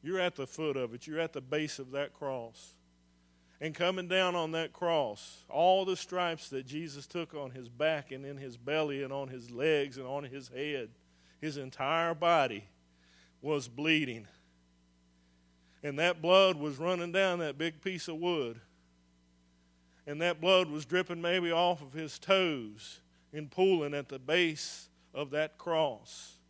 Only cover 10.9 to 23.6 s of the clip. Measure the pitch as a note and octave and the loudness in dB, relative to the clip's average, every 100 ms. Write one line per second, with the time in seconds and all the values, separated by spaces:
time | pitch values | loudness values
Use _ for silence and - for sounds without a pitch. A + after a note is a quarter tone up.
10.9 | - _ _ _ _ D#3 C#3+ C3 - C#3 | -14 _ _ _ _ -8 -6 -10 -4 0
11.9 | E3 E3+ E3 E3+ E3+ C3 G#2 - _ _ | 2 2 2 4 6 4 0 -12 _ _
12.9 | _ _ _ _ _ C#3 D3 B2 A#2+ D3+ | _ _ _ _ _ -2 -2 -2 -4 2
13.9 | D#3 C#3 A2+ G2+ - _ _ _ _ _ | 2 0 -8 -14 -20 _ _ _ _ _
14.9 | _ _ _ _ _ _ _ _ _ D3 | _ _ _ _ _ _ _ _ _ -6
15.9 | C#3+ E3+ E3+ E3 F#3+ F#3+ E3 D3+ C3+ E3+ | 0 0 2 6 8 8 4 -4 -2 -2
16.9 | F3+ E3+ F3+ F#3+ F3 D#3+ C#3 E3 D#3 G3 | -2 0 2 2 2 -2 -2 -4 -4 -6
17.9 | F3+ - D#3+ F3 E3 A#2+ A2+ - _ _ | -6 -6 -2 0 0 -2 -6 -18 _ _
18.9 | _ _ _ _ _ _ _ _ _ _ | _ _ _ _ _ _ _ _ _ _
19.9 | _ - D3 E3+ D#3+ E3+ F#3 F3 D3+ B2+ | _ -12 -2 0 2 6 6 6 -2 0
20.9 | F3+ F3+ E3+ E3+ F#3 F3 E3 F3 E3+ C#3+ | 0 0 -2 0 0 2 4 4 2 -4
21.9 | C#3+ D#3 - - F#3+ F3+ D3 A2 G#2+ - | -10 -10 -10 2 4 4 0 -6 -12 -16
22.9 | - _ _ _ D3 D3+ - | -18 _ _ _ -12 -10 4